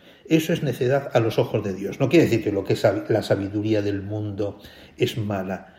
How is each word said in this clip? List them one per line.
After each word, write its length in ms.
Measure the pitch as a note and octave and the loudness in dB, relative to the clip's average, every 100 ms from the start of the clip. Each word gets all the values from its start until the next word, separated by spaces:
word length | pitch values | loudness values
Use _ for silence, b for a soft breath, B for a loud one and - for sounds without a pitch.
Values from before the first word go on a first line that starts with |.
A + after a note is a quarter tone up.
| B B - | B B 0
eso 280 | D#3+ D#3+ | 2 2
es 80 | E3 | -2
necedad 480 | C#3 - B2+ C#3 - | -2 0 0 0 2
a 80 | A#2+ | 0
los 180 | A2+ - | 2 0
ojos 240 | A#2+ A2 | 0 -2
de 120 | G2 | -2
Dios. 260 | F#2 G2 - | -4 -6 -2
No 80 | C3 | 4
quiere 160 | E3+ | 6
decir 180 | G#2 A2+ | 6 2
que 80 | G#2+ | 0
lo 140 | G2 | -2
que 80 | F#2+ | -2
es 100 | A2 | 2
sab-, 240 | A2 G2+ - | 2 2 0
la 120 | G#2+ | 0
sabiduría 600 | - G2 G2 G#2 G#2+ G#2+ | 2 -2 0 -2 0 0
del 180 | G2+ G2+ | 0 -4
mundo 580 | G2 G#2 G#2 G2 G2+ - B B B - | -4 -6 -6 -4 -6 -6 B B B -2
es 220 | B2+ - | -2 -2
mala. 560 | G#2 G2 F#2+ F#2 - | -4 -4 -4 -8 -10